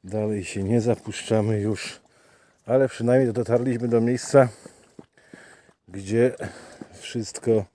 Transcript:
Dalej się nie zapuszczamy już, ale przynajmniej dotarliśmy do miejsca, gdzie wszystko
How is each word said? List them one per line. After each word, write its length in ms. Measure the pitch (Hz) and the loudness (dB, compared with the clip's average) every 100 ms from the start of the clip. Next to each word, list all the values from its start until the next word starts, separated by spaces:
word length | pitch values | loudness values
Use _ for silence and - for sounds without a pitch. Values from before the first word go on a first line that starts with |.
Dalej 420 | 95 107 107 104 87 | -6 -4 -2 -4 -6
się 180 | 98 | -6
nie 180 | 98 117 | 0 2
zapuszczamy 760 | 113 110 - - - 110 107 107 | 2 -2 -6 -12 -2 0 2 0
już, 380 | 104 101 - - _ _ _ _ _ _ - | -2 -4 -8 -14 _ _ _ _ _ _ -2
ale 240 | 127 135 | 2 2
przynajmniej 440 | - 117 127 127 | 0 2 4 4
dotarliśmy 540 | 110 110 120 127 120 120 | 0 0 0 0 -2 0
do 140 | 117 | 2
miejsca, 480 | 117 123 - 139 123 - - - _ - _ _ _ - - - _ _ - | 2 -2 4 6 4 0 -20 -20 _ -20 _ _ _ -20 -20 -20 _ _ -16
gdzie 480 | 95 95 113 127 - 95 - - - - - | -14 -2 2 2 0 -14 -14 -20 -20 -20 -18
wszystko 640 | - 120 107 - 117 110 95 | -10 -8 -8 -6 0 0 0